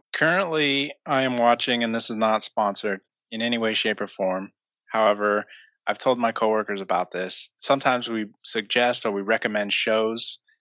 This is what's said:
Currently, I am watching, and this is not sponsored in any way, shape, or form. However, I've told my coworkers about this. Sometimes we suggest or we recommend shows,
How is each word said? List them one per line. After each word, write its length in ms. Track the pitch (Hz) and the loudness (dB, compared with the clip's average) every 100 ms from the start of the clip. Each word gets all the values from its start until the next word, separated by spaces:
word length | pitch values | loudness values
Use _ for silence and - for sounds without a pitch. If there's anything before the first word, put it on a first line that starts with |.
| _ | _
Currently, 800 | - 156 180 185 156 147 139 143 - - | 0 2 2 0 2 2 2 -2 -6 -2
I 160 | 139 | 0
am 140 | 131 123 | 2 4
watching, 460 | 120 120 - 120 | 4 4 2 0
and 100 | 117 | 0
this 160 | 113 - | 0 -2
is 60 | 113 | 0
not 280 | 110 110 | 2 2
sponsored 580 | - - 104 98 107 95 _ _ - | 0 -2 -2 0 -4 -4 _ _ -12
in 100 | 113 | -6
any 160 | 117 117 | -2 0
way, 160 | 113 | 0
shape, 280 | 107 110 104 | 0 -2 -2
or 60 | 101 | -6
form. 440 | - 95 92 95 _ _ _ - | -4 -2 -2 -6 _ _ _ -4
However, 580 | 113 107 104 104 104 - - - _ - | 2 4 4 2 0 -2 -16 -20 _ -4
I've 120 | 104 | -2
told 180 | 131 123 | 0 2
my 140 | 117 | 0
coworkers 500 | 113 110 110 104 101 | 0 0 0 -2 -6
about 300 | 95 92 90 | -2 -2 -2
this. 380 | 90 92 - - - | -6 -4 -4 -6 -6
Sometimes 500 | - 139 139 123 117 | 0 2 2 0 -2
we 180 | 113 104 _ | -6 -6 _
suggest 600 | - 113 104 120 120 123 117 | -6 -4 -2 0 2 0 -2
or 60 | |
we 100 | 101 | -2
recommend 500 | 98 113 117 107 104 | 0 0 0 -2 -2
shows, 680 | - - 110 110 117 - - _ _ | -2 0 2 0 -2 -4 -6 _ _